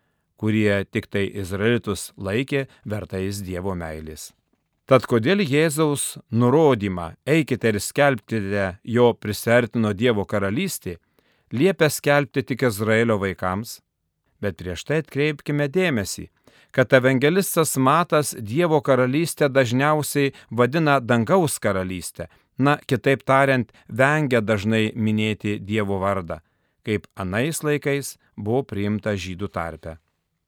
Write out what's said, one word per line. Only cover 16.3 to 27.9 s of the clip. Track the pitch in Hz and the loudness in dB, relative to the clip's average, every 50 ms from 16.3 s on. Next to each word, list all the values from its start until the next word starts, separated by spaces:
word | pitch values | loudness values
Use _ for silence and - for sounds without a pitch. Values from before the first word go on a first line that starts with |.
| _ _ _ _ _ _ _ _ | _ _ _ _ _ _ _ _
kad | - 135 123 - | 0 0 2 4
evangelistas | 139 127 120 131 135 123 135 147 180 196 185 - - 170 156 - - | 4 4 6 4 4 4 2 2 2 2 0 0 0 0 0 2 0
Matas | 135 131 131 151 165 175 - 165 151 143 - - | 2 4 4 4 4 2 2 0 0 0 -2 -6
Dievo | 123 113 101 117 160 175 160 156 147 | -10 -8 -4 -2 0 2 2 2 2
karalystę | - 143 131 123 127 127 131 156 170 151 - - 160 139 | 2 2 2 4 2 2 0 0 -2 -2 0 0 0 2
dažniausiai | 127 135 131 110 120 131 143 151 151 151 143 - - 143 139 135 - - - - | 4 2 2 2 2 2 2 2 2 0 -2 -2 0 0 0 0 -2 -6 -12 -4
vadina | 117 117 123 123 135 170 160 147 139 135 | 2 2 2 2 2 2 2 4 2 2
dangaus | 120 113 120 117 110 120 180 196 170 131 - - | 2 2 2 2 4 4 4 2 2 2 -2 -2
karalystę. | - 107 95 95 92 92 92 90 - - - - 82 - _ _ _ _ _ - | -2 -2 0 0 -2 -4 -6 -8 -8 -10 -10 -12 -12 -14 _ _ _ _ _ 0
Na, | 131 143 147 - - | 0 2 0 0 -2
kitaip | - 131 110 - 139 135 - | -2 -2 0 2 0 0 0
tariant, | - - 135 135 139 135 135 127 110 - _ _ _ - | 0 2 2 4 4 4 2 2 0 -4 _ _ _ -6
vengia | 113 113 131 139 151 156 151 127 123 117 | 0 2 2 2 2 2 0 2 2 2
dažnai | 107 104 110 98 98 110 110 110 107 107 - | 2 2 0 0 0 0 2 2 2 0 0
minėti | 117 107 110 107 107 107 107 104 - - 104 104 110 | 0 0 0 2 2 0 0 -2 -2 -4 -4 -4 -4
Dievo | 104 95 107 110 104 98 101 95 | -4 -4 -2 -2 0 -2 -2 0
vardą, | 92 101 98 95 87 82 82 80 - _ _ _ _ _ _ _ _ | 0 0 0 -2 -4 -6 -10 -12 -12 _ _ _ _ _ _ _ _
kaip | 113 107 98 - _ _ | -4 -4 -4 -6 _ _
anais | - 95 90 92 110 131 160 156 - | -10 -6 -4 -2 -2 -2 -2 -4 -4
laikais | 151 147 147 139 - 147 | -4 -2 -2 -2 -2 -2